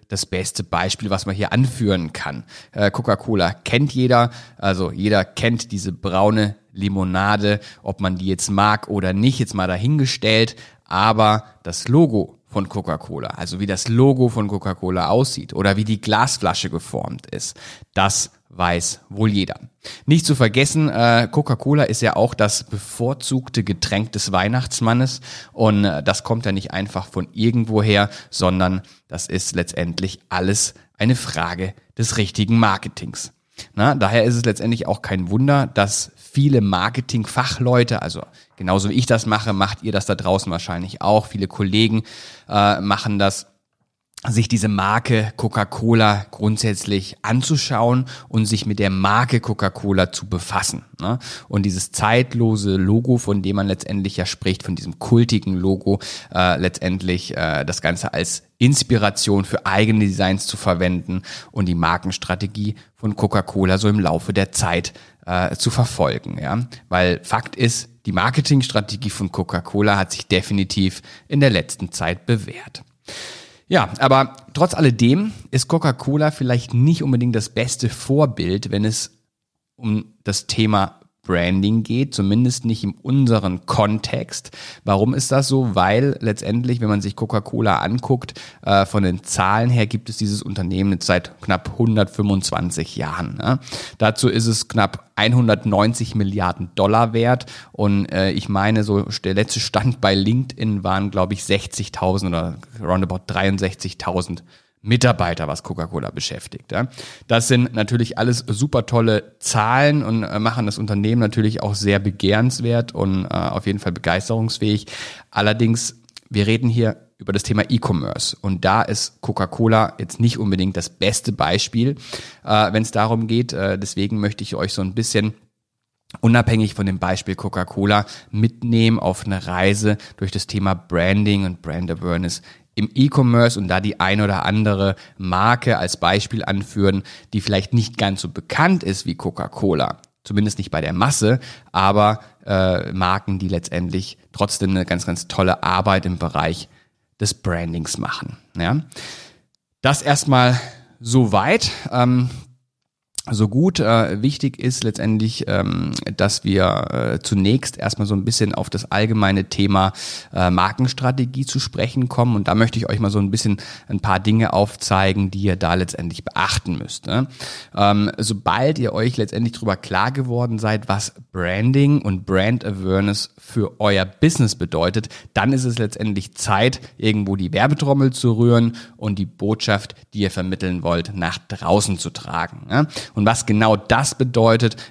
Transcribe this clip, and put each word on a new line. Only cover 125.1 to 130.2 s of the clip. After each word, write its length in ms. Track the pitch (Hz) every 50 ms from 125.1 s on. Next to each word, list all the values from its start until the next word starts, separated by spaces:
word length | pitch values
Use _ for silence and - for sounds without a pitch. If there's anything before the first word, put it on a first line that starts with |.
| - 107 104 107 104 _ _ _ _ _ _ _ _ _ _ _ _ _ _ _ - - -
unabhängig 500 | 117 117 120 117 120 117 110 110 104 -
von 140 | - 98
dem 120 | 98 95 87
Beispiel 360 | 92 90 95 92 - - 95
Coca-Cola 720 | - - 98 - 92 90 - - 98 98 101 104 104 104 - - - - _
mitnehmen 680 | - 104 110 113 117 - - 120 117 113 113 113 113 -
auf 280 | - 87 92 - -
eine 200 | 107 98 95 -
Reise 520 | 90 90 90 95 98 104 104 107 107 104 101 - - -
durch 140 | -